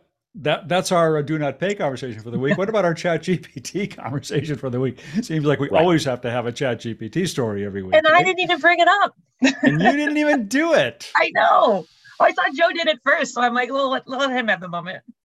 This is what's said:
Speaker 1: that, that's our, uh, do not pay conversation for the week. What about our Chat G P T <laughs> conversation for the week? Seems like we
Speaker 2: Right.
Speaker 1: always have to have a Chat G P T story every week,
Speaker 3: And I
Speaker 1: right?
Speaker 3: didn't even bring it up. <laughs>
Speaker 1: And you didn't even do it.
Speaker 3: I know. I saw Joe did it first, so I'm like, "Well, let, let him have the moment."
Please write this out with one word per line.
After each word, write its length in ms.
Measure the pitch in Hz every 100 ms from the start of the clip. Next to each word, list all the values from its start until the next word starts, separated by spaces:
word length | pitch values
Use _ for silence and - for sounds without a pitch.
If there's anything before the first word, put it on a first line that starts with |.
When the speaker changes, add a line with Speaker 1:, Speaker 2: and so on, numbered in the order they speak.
| _ _ _ 196
Speaker 1:
that, 320 | 143 160 165
that's 220 | 180 185
our, 240 | 175 160 156
uh, 40 |
do 160 | 143 156
not 220 | 143 -
pay 160 | 185 208
conversation 460 | 156 123 131 107
for 100 | 110
the 80 | 117
week. 180 | 135 156
What 120 | 202
about 160 | 214 175
our 80 |
Chat 280 | 165 175 165
G 140 | 180 180
P 220 | - 131
T 280 | - 175 208
<laughs> 140 | -
conversation 540 | 117 139 - 151 151 135
for 120 | 131
the 100 | 123
week? 200 | 131 - - 180
Seems 240 | 240 160 147
like 140 | 135
we 100 | 139
Speaker 2:
Right. 120 | 147
Speaker 1:
always 220 | 175 160 143
have 160 | 123
to 100 | 120
have 140 | 120 117
a 60 |
Chat 280 | 120 135 113
G 140 | 117
P 160 | 107 110
T 160 | 165 180
story 400 | - 113 101 101
every 180 | 196
week, 120 | 185 311
Speaker 3:
And 120 | 311
I 40 |
Speaker 1:
right? 120 | 339 359
Speaker 3:
didn't 140 | 349
even 200 | 349 330
bring 200 | 320 339
it 80 | 339
up. 260 | 403 381 - _ _
<laughs> 120 | 269 262
Speaker 1:
And 180 | - 151
you 100 | 208
didn't 260 | 285 294 302
even 300 | 302 294 202
do 260 | 262 330
it. 380 | 262 123 - - -
Speaker 3:
I 160 | 320
know. 520 | 359 - 370 302 196 - _ - -
I 120 | -
saw 120 | 370 359
Joe 180 | 277 339
did 140 | 359 320
it 120 | 311
first, 300 | 269 285 214
so 80 | 233
I'm 140 | 240 240
like, 160 | 247
"Well, 180 | 269 277
let, 180 | 254 -
let 220 | 262 277
him 180 | 247 226
have 120 | 180
the 60 | 180
moment." 360 | 175 175 180 - -